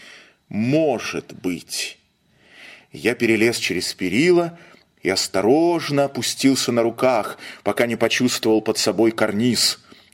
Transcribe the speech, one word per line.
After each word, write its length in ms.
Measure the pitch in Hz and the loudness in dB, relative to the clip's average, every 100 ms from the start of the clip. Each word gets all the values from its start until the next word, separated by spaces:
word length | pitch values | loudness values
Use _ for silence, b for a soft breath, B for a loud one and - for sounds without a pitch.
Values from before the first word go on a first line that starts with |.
| B B B B - | B B B B -10
Может 840 | 101 117 151 156 113 - 85 - | -4 0 2 2 -2 -4 -8 -10
быть. 680 | - 92 85 - - - - _ _ _ B B B B B B | -8 -6 -6 -8 -8 -8 -12 _ _ _ B B B B B B
Я 240 | - 95 120 | -4 -4 0
перелез 400 | 113 110 117 110 | 0 2 2 0
через 360 | - 90 - | -4 -4 -6
перила 600 | - 92 104 170 175 170 170 B B B _ | -6 -4 0 4 4 2 -8 B B B _
и 80 | 87 | -4
осторожно 920 | 95 - 98 104 147 170 170 139 143 | -2 -2 0 2 4 4 0 -2 0
опустился 680 | 139 135 - - 135 131 - | 0 -2 -6 0 2 2 0
на 100 | 120 | 0
руках, 540 | 117 113 131 117 101 - B B | 0 2 2 2 -2 -10 B B
пока 240 | - - 117 | -4 0 0
не 80 | |
почувствовал 680 | 113 117 - 123 - 113 110 | 0 0 2 0 0 2 2
под 160 | 113 107 | 2 -2
собой 320 | 113 95 113 | 0 2 2
карниз. 680 | - 107 101 123 110 - - b b b | 2 -2 0 0 2 0 -2 b b b